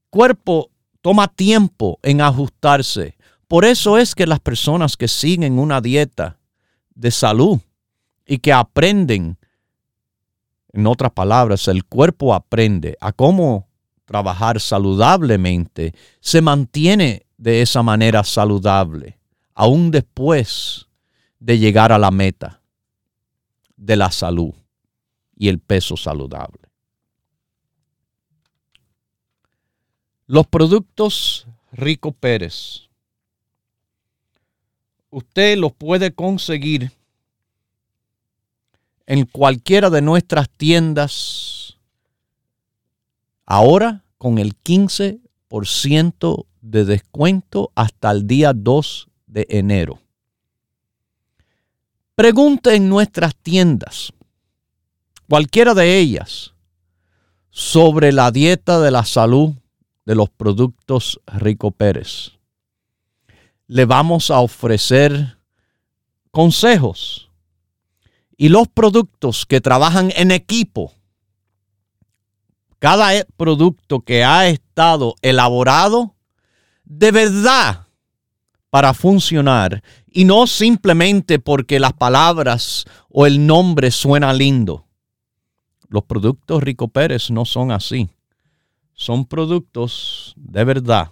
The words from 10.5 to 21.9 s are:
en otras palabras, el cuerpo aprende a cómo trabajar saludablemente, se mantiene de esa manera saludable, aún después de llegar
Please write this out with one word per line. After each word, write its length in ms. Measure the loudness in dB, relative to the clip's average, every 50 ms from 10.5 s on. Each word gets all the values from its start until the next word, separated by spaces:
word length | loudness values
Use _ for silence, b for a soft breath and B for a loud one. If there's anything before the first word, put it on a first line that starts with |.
| _ _ _ _
en 140 | -6 -2 -2
otras 240 | 0 0 0 -2 -4
palabras, 560 | -4 -2 -2 0 2 2 2 0 -2 -2 -2
el 180 | -2 -2 -2 -4
cuerpo 480 | _ 0 2 2 2 0 0 -2 0
aprende 640 | 0 -2 -4 _ -2 0 0 0 0 -2 -6 -8 -12 -10
a 120 | -10 -8
cómo 540 | -4 0 2 2 2 2 0 0 -2 -4 -6 _ _ _ _ _ _ _ _
trabajar 560 | -8 -6 -4 -4 -4 -4 -2 -2 -2 -2 -4
saludablemente, 1300 | -4 -4 -4 -2 -2 0 0 2 2 2 2 2 0 0 0 0 0 -2 -2 -4 -6 -8 _ -10 -10 -10 b b b b b b
se 200 | -6 -2 0 2
mantiene 840 | 2 2 2 0 -2 -4 -4 -2 0 2 2 2 2 0 -2 -6 -12 _ _ _
de 220 | -2 0 0 2
esa 220 | 0 0 0 0
manera 420 | 0 0 0 2 2 2 2 0 0
saludable, 920 | -2 -2 -2 0 0 -2 -2 0 0 0 0 0 -2 -6 -12 -16 -18 -20 _ _ _ _ _ _ _ _
aún 360 | 0 2 2 2 2 2 0
después 960 | 0 -2 -2 -4 _ -6 -2 -2 0 -2 -2 -4 -8 -10 -12 -12 -14 -14 -18 _ _ _ _ _ _ _ _ _ _ _
de 200 | -2 0 0 2
llegar 340 | 4 4 6 6 6 6